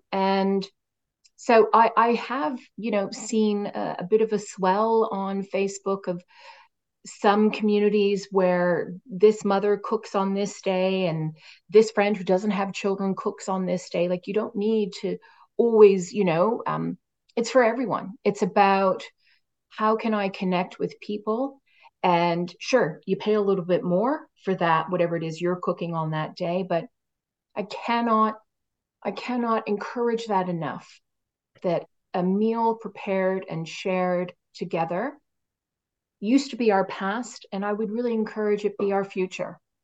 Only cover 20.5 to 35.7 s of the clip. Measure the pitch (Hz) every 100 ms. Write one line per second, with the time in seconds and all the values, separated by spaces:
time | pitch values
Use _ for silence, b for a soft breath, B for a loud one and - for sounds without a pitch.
20.5 | 180 185 - 180 - - 208 214 226 285
21.5 | - b b b _ 185 170 170 170 175
22.5 | - - 247 165 - - 190 208 214 196
23.5 | 185 170 175 175 175 233 311 - _ -
24.5 | 185 170 160 165 185 170 170 160 156 175
25.5 | 180 185 175 170 165 156 156 156 - 175
26.5 | 180 180 170 - _ _ _ _ _ _
27.5 | - 190 - - 233 233 220 220 214 _
28.5 | _ _ _ _ _ - 196 - 247 233
29.5 | 220 214 202 - 254 240 226 226 196 180
30.5 | 175 147 - - - _ _ _ _ _
31.5 | _ 185 170 - _ _ 190 180 196 220
32.5 | 226 226 220 208 - - 190 185 190 190
33.5 | 165 160 - 196 185 180 180 180 - _
34.5 | - 185 180 170 175 254 302 _ _ _
35.5 | _ _